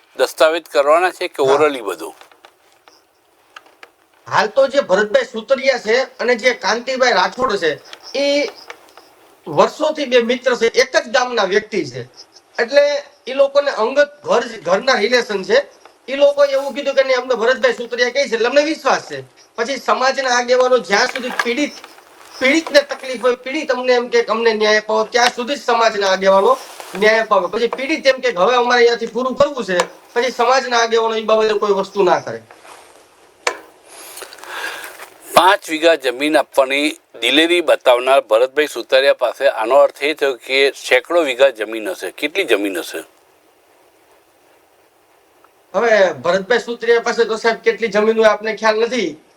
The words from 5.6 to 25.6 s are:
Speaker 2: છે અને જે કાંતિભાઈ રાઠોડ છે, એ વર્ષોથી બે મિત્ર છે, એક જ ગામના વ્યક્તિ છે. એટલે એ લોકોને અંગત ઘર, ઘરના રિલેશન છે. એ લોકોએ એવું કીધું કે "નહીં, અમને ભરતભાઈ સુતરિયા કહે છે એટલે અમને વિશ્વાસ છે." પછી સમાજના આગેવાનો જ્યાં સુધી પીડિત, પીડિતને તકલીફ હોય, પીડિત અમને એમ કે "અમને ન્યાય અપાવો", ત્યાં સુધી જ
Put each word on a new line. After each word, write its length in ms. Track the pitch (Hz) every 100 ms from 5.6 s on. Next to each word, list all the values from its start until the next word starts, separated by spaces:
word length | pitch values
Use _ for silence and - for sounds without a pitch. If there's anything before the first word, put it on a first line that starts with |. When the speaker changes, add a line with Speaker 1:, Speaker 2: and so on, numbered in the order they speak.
| 269 240
Speaker 2:
છે 240 | 196 247
અને 320 | 262 - 233
જે 180 | 233 247
કાંતિભાઈ 600 | 233 190 226 247 254 247
રાઠોડ 440 | 190 190 226 180 196
છે, 240 | 160 139 - - -
એ 340 | 269 285 285 269 - - - _ - _ _ _ _ 175
વર્ષોથી 560 | 151 226 - 302 302
બે 180 | 254 247
મિત્ર 340 | 233 254 262 240
છે, 100 | 226
એક 300 | 233 262 320
જ 120 | 254
ગામના 360 | 247 247 233
વ્યક્તિ 400 | 185 208 - 202
છે. 160 | 143 123 117 - - _ _ -
એટલે 440 | - 285 285 285 - _ 233
એ 80 |
લોકોને 360 | 269 277 285 285
અંગત 520 | 208 226 277 294 -
ઘર, 180 | 156 220 233 220
ઘરના 300 | 156 196 254
રિલેશન 500 | 233 220 247 214 196
છે. 360 | 175 254 - - - _ -
એ 80 | 277
લોકોએ 320 | 285 285 285
એવું 260 | 269 277
કીધું 200 | 269 277
કે 80 | 269
"નહીં, 140 | 262 254
અમને 180 | 254
ભરતભાઈ 380 | 233 233 247 247
સુતરિયા 380 | 233 233 233 247
કહે 180 | 262 254
છે 60 |
એટલે 140 | 226 233
અમને 160 | 277
વિશ્વાસ 460 | 302 302 269 175 -
છે." 120 | 139 131 _ _ -
પછી 200 | 233 254
સમાજના 600 | - 226 262 269 262 247
આગેવાનો 400 | 240 254 254 247
જ્યાં 280 | 185 202 247
સુધી 240 | 269 240 -
પીડિત, 300 | 240 240 277 - - - - - - -
પીડિતને 420 | 262 320 320 285
તકલીફ 420 | 269 262 262 240
હોય, 120 | 247
પીડિત 380 | 247 262 302 269
અમને 200 | 247 254
એમ 160 | 247 240
કે 160 | 233
"અમને 300 | 233 220 233
ન્યાય 260 | 214 214 214
અપાવો", 240 | 214 214
ત્યાં 240 | 214 240 240
સુધી 260 | 240 247
જ 100 | 285